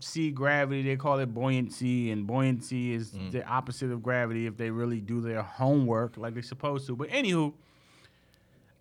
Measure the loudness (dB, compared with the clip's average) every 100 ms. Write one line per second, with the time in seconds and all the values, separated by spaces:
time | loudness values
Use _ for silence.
0 | -8 -2 -2 2 2 4 2 2 0 0
1 | 2 2 0 0 2 2 0 -2 0 2
2 | 2 0 0 2 2 2 -2 -2 -2 -2
3 | -4 -8 -6 -4 0 -2 -2 -4 -4 -2
4 | 0 2 2 0 -2 -2 -4 0 0 -2
5 | -2 -2 -2 -2 -4 0 4 6 4 2
6 | 0 -4 -6 -6 -8 -6 -4 -4 -4 -6
7 | -2 0 2 2 0 -4 _ _ _ -20
8 | -20 _ _ _ _ -20 _ _